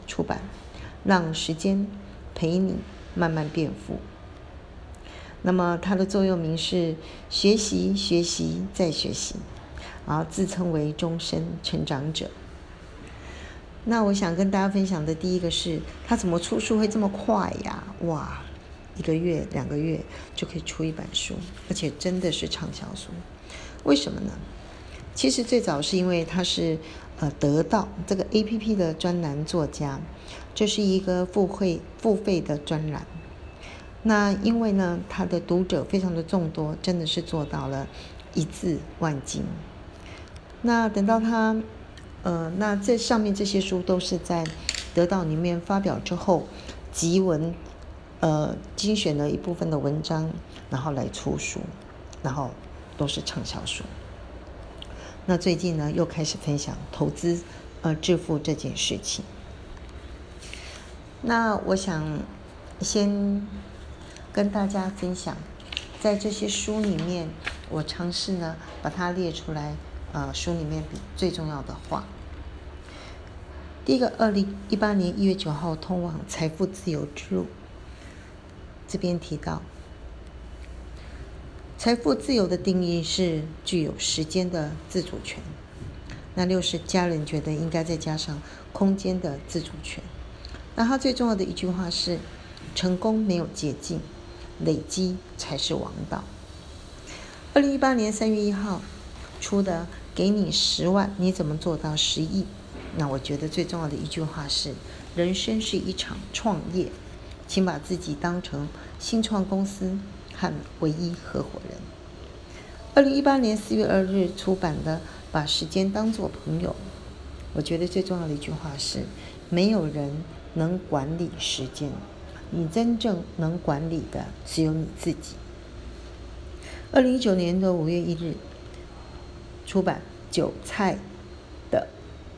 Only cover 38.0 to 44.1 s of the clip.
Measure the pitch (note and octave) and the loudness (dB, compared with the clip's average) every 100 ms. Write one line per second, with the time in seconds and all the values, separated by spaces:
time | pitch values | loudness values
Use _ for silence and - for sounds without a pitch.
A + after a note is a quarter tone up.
38 | - - - - D#3 - F#3 D3+ - - | -14 -14 -4 -2 -2 -2 0 0 -4 -2
39 | E3 C#3 - D3 - - - - - - | 0 0 -4 -4 -4 -6 -10 -14 -16 -14
40 | - - - - - - A#3 A#3 A3 G#3+ | -14 -14 -14 -16 -16 -2 4 4 4 4
41 | G3 A3+ A3+ A#3 A3 A3 A3 - - - | 6 6 6 4 4 4 -2 -10 -16 -16
42 | - - F#3 E3+ E3 F3+ G#3+ G3+ G3+ A#3 | -14 -4 0 0 0 0 2 2 4 4
43 | - A#3 G#3+ G3 G3+ G3 F#3+ F#3 F3+ F3+ | 6 4 4 2 2 2 4 2 4 2
44 | F3+ | 2